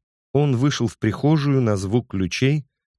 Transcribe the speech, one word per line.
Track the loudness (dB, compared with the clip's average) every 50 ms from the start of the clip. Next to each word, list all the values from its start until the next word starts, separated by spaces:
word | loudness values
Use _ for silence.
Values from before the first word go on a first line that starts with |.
| _ _ _ _ _ _ 0
Он | 0 0 0 0
вышел | 0 0 0 0 -2 -4 -4
в | -4
прихожую | -2 -2 -2 -2 0 2 2 2 2 2 2 0 2
на | 2 0 0
звук | -2 -2 -2 -2 -2 -2 -2
ключей | -4 -4 -4 -2 -2 -2 0 0 0 -2 -4 _ _ _ _ _ _